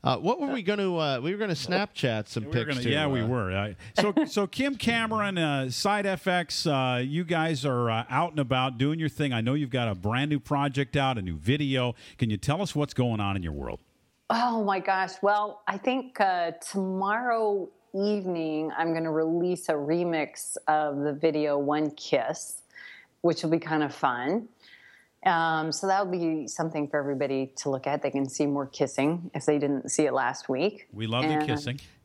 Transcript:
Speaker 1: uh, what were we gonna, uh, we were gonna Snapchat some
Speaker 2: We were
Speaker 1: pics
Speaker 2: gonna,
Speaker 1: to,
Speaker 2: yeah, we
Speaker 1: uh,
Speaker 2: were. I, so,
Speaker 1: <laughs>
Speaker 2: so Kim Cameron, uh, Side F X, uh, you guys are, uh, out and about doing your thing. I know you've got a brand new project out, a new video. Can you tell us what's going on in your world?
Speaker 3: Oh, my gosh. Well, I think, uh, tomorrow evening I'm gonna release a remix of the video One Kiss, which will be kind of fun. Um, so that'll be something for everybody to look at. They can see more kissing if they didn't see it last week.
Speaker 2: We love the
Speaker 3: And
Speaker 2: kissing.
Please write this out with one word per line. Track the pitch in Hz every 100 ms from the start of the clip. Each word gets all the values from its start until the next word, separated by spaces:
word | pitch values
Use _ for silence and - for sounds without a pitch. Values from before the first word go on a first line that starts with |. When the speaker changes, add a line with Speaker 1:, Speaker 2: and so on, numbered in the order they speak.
Speaker 1:
uh, | - 123
what | 170 302
were | 285
we | 262
gonna, | 180 208 196 170
uh, | 151 131
we | 143
were | 202
gonna | 214
Snapchat | 151 127 185 208 - 131 110 104
some | -
Speaker 2:
We | 110
were |
Speaker 1:
pics | 123 113
Speaker 2:
gonna, | 131
Speaker 1:
to, | 123
Speaker 2:
yeah, | 143 151
we | 131
Speaker 1:
uh, | 113
Speaker 2:
were. | 123 95
I, | 95 104 92 - -
so, | 208 196
Speaker 1:
<laughs> | 311
Speaker 2:
so | - 196
Kim | - 277 262
Cameron, | 226 233 226 220 202 185
uh, | 156 139 131
Side | 123 202 208 196
F | 190 -
X, | 180 170 - 170
uh, | 139 131 123
you | 131 151
guys | 175 170 160 151 139
are, | 123 120
uh, | 113 117
out | 127 175
and | 196
about | 127 127 131 120
doing | 139 160
your | 156
thing. | - 147
I | 120
know | 113
you've | 143 139
got | 127 117
a | 95
brand | 98 120 147
new | 147
project | - 143 143 131 139 147
out, | 135 123
a |
new | 92 78
video. | 82 143 143 131 123 113 - -
Can | 117
you | 104
tell | - 156
us | 196 147
what's | 147
going | - 123 110
on | 98
in | 98
your | 85
world? | 71 62 - _ _ _ _ _
Speaker 3:
Oh, | 226 240 226
my | 202 190
gosh. | 185 190 185 -
Well, | 196 208 208 - -
I | 196
think, | 254 262 254 -
uh, | 196 180 170 165 -
tomorrow | 196 190 190 190 214 247 226 214 202 175 _ _
evening | 190 208 208 185 170 160 156 160 -
I'm | 165
gonna | 165 160
release | 156 160 170 175 180 -
a |
remix | 156 143 170 175 160 143 - - - -
of | 156 151 143
the | 143
video | 143 160 151 151 143
One | 143 151 151
Kiss, | 147 - 139 117 160 - - _ - - - - _
which | 170 165
will | 165
be | 160
kind | - 160
of | 147
fun. | - 143 123 131 202 226 _ - - - - _ _ 190
Um, | 170 165 160 160
so | - 190
that'll | 190 196
be | 180 170 160 131
something | - 160 156 143
for | 151
everybody | 139 139 139 135 135 -
to | 147
look | 135 139
at. | 143
They | 139
can | 139 135
see | - 147
more | 143 135
kissing | - 135 - 143 170 170
if | 139 147
they | 147
didn't | 143 139 -
see | - 151
it |
last | 131 127 135 -
week. | 131 185 214 -
Speaker 2:
We | 101 110
love | 117
the | 156
Speaker 3:
And | 151 151
Speaker 2:
kissing. | 151 147 143 - -